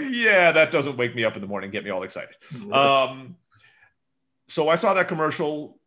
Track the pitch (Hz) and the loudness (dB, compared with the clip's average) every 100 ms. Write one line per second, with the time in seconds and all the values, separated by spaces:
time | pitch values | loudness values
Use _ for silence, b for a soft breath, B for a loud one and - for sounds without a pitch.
0 | 285 240 226 196 170 156 156 160 143 127 | -4 -2 2 4 6 4 4 2 -2 -2
1 | 120 120 113 104 98 101 98 101 95 95 | -4 0 -2 -2 -8 -8 -8 -8 -6 -6
2 | 92 - - _ - 135 104 135 139 135 | -6 -12 -14 _ -18 -16 -2 2 4 4
3 | 131 131 127 - _ b b b b _ | 2 -4 -16 -20 _ b b b b _
4 | _ _ _ _ - - 151 165 220 190 | _ _ _ _ -10 -2 2 2 4 2
5 | 180 165 156 151 151 151 151 _ | 2 0 -2 0 -4 -4 -10 _